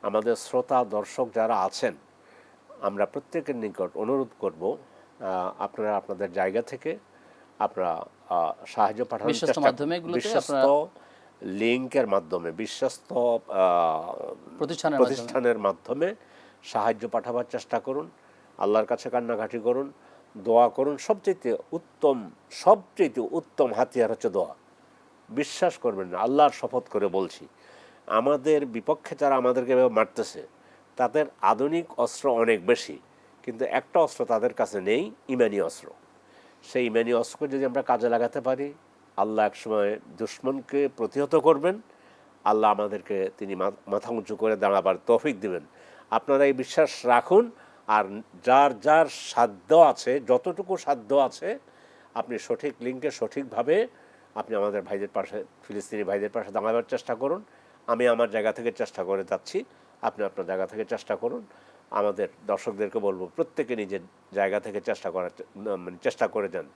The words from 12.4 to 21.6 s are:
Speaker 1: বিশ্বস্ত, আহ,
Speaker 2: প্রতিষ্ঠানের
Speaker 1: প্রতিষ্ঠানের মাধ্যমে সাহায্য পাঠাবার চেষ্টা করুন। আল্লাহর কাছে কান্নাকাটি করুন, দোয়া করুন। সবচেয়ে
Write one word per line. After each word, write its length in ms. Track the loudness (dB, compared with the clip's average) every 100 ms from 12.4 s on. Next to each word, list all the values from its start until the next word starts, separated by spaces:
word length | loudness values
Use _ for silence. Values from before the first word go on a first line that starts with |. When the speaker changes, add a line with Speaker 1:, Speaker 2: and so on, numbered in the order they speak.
| -4
Speaker 1:
বিশ্বস্ত, 600 | -6 -8 -4 -4 -6 -6
আহ, 1000 | 0 2 0 -2 2 4 6 2 0 -6 -10 -10 -12 -18 -8
Speaker 2:
প্রতিষ্ঠানের 400 | -6 -2 -2 2
Speaker 1:
প্রতিষ্ঠানের 600 | 2 2 -4 0 0 2
মাধ্যমে 580 | 0 -2 -6 -4 -4 -4 -18 -20 -20 _
সাহায্য 440 | -6 -2 0 -2 -4
পাঠাবার 360 | -6 -4 -6 -6
চেষ্টা 280 | -8 -4 -6
করুন। 300 | -4 -8 -8 _ -20 -20 _ -4
আল্লাহর 280 | 2 2 2
কাছে 240 | -4 -2
কান্নাকাটি 500 | -4 -2 -4 -4 -2
করুন, 340 | 0 0 -4 -10 -20 -20 _ -10
দোয়া 320 | 4 6 6
করুন। 280 | 4 -2 -2
সবচেয়ে 600 | -2 0 0 -2 -2 -4